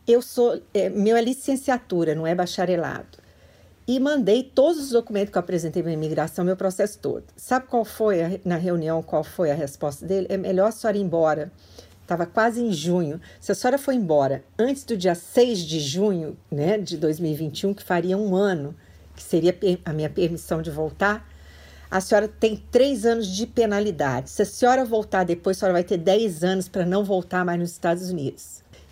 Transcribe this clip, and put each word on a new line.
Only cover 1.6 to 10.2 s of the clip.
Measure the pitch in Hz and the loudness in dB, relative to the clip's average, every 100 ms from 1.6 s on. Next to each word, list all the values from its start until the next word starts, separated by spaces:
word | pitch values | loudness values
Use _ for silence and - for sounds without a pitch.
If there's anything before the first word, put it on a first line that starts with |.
| - 247 - 180 160 151 | 0 -2 0 0 0 0
não | 160 | 0
é | |
bacharelado. | 180 180 - 180 170 143 - - - _ _ - - - _ - | 0 -2 -2 0 0 -2 -8 -12 -20 _ _ -20 -20 -20 _ -2
E | 254 | 0
mandei | 277 294 190 240 | 2 2 4 2
todos | 254 - 302 320 | 2 4 4 2
os | 277 | 0
documentos | 233 233 202 202 | 0 0 -4 0
que | 190 | -2
eu | |
apresentei | 175 175 160 175 | -2 -2 -2 -4
pra | 165 | -2
imigração, | 156 156 156 160 - 180 | -2 -2 -2 -4 -2 0
meu | 190 | 0
processo | 190 185 208 - | -2 0 -2 -2
todo. | - - - - | -6 -6 -10 -16
Sabe | - 254 262 | -2 -2 0
qual | 240 | -2
foi | 220 - 214 175 | -2 0 0 2
a, | 165 190 180 | 0 -4 -2
na | 170 | -2
reunião, | 180 175 156 165 | 0 -2 0 -4
qual | 160 156 | -2 -2
foi | 156 - 160 | -2 -2 0
a | 147 | 0
resposta | 143 - 147 143 165 | -4 -4 -6 -6 -2
dele? | 196 | -2